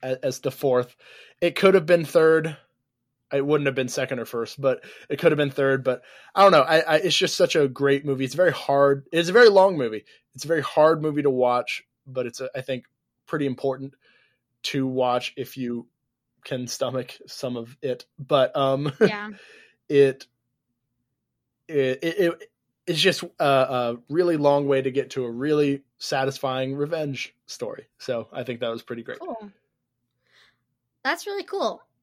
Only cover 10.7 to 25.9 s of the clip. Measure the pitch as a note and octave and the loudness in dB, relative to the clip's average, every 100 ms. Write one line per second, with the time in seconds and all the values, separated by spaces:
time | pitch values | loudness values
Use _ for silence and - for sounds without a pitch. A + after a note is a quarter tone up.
10.7 | - D#3 D#3+ D3+ D3 C#3+ B2+ B2 B2 - | 4 4 4 -2 0 0 2 2 0 -2
11.7 | - _ _ - B2+ A#2+ - C3 C3+ B2+ | -10 _ _ -12 -8 -8 -8 -12 -10 -8
12.7 | B2+ - _ _ _ - D#3 C#3 B2 C3+ | -8 -10 _ _ _ -8 -4 -4 -2 -4
13.7 | C3 C3+ _ _ _ _ _ _ _ - | -6 -10 _ _ _ _ _ _ _ -8
14.7 | C#3+ C3 B2+ B2 B2 - - B2+ C3+ A#2+ | -4 -2 0 0 0 -4 -10 -12 -8 -8
15.7 | A#2+ A#2 _ _ _ _ _ - C3 B2 | -8 -10 _ _ _ _ _ -10 -8 -8
16.7 | - B2+ B2+ A#2+ - - - C3 A#2+ A#2 | -6 -6 -6 -8 -14 -20 -12 -8 -8 -12
17.7 | B2+ C#3+ B2 - - C#3 C#3+ B2+ D3+ C3+ | -10 -8 -8 -10 -16 0 2 2 2 0
18.7 | C3+ D3 - G#3+ G#3 G#3 G3+ - - _ | 0 -2 2 2 0 -12 -16 -20 -20 _
19.7 | _ - C#3+ C#3 C3 - _ _ _ _ | _ 0 4 4 2 -14 _ _ _ _
20.7 | _ _ _ _ _ _ _ _ _ - | _ _ _ _ _ _ _ _ _ -6
21.7 | D3+ C3 B2+ E3 E3 E3+ F3 - _ _ | -2 0 -2 -4 0 0 -2 -12 _ _
22.7 | _ - D#3+ F#3+ - F3 - D3+ C3+ B2+ | _ -6 0 2 0 -6 -2 2 2 2
23.7 | B2+ A#2+ A#2+ - D#3 F3 D#3+ C#3+ C#3+ C#3+ | 0 -4 -6 -6 -2 0 2 2 2 2
24.7 | C3+ C3 C3 A#2+ C3+ B2 A#2 C#3+ D3+ D3 | 0 0 -4 -6 -6 -8 -6 -2 0 0
25.7 | C#3 _ | -2 _